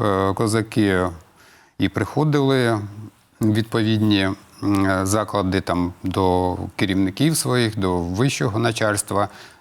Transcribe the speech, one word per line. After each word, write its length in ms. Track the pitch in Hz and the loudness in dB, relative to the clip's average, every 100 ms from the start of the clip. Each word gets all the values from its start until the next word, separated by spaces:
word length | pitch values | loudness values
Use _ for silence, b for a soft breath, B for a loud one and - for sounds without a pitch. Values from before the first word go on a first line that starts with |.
е, 320 | 107 95 98 | 0 2 0
козаки 720 | 98 113 110 110 - 101 92 90 82 - b b b b _ | 0 0 0 -2 0 2 2 0 -4 -20 b b b b _
і 100 | 95 | -4
приходили, 920 | - 104 - 151 147 135 131 120 110 104 104 107 _ _ _ | -2 -4 0 0 2 2 2 2 0 -4 -12 -18 _ _ _
відповідні, 880 | 110 107 110 120 107 110 107 101 95 95 - - | 0 2 0 0 0 2 2 2 2 -2 -10 -6
м, 420 | 101 101 95 95 95 | 0 2 2 2 2
заклади 560 | 104 101 101 95 95 | 0 0 0 0 0
там 320 | 90 90 87 90 | 0 -2 -2 -4
до 540 | 92 92 92 90 92 90 92 - | -6 0 2 2 0 -2 -8 -4
керівників 600 | 104 95 95 95 143 156 | -2 0 0 0 0 0
своїх, 420 | 127 123 113 101 | 0 0 0 0
до 180 | 95 90 | -2 0
вищого 600 | 85 95 135 - 131 107 | -2 0 -2 0 -2 0
начальства. 680 | 120 113 110 104 - 101 101 B B B | -2 0 0 -2 -2 -2 -2 B B B